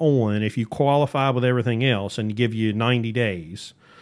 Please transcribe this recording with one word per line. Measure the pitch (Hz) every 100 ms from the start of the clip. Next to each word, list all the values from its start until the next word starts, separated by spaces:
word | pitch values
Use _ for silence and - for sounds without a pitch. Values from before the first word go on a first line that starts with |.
on | 160 135 107 104
if | 107 123
you | 110
qualify | - 139 143 147 139 135
with | 127
everything | 127 123 117 113
else | 135 107 98 -
and | 107 107
give | 120
you | 110 110
ninety | 107 117 123 117
days | 117 113 90 80 101 - - - -